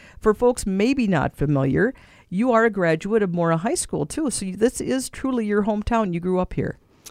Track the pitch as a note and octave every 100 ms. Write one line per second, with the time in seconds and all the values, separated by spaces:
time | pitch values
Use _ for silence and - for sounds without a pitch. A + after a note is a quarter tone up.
0 | - - G#3+ G#3 B3 B3 G#3 F#3+ A3 C4+
1 | A3 E3+ C3 - D3 C#3+ C3+ D3 G#3+ -
2 | - - - F3+ B3+ A3+ A3+ G3 E3+ D#3+
3 | G3+ A3 G3 E3+ E3 E3 G#3 F4 - D#3
4 | D3 - D4+ - F#3+ F#3+ A#3 - - B3+
5 | B3+ - C4+ B3+ G#3 G#3 G#3 G#3+ G#3 A#3
6 | G#3 E3+ F3+ F#3 F#3 - - - _ _
7 | -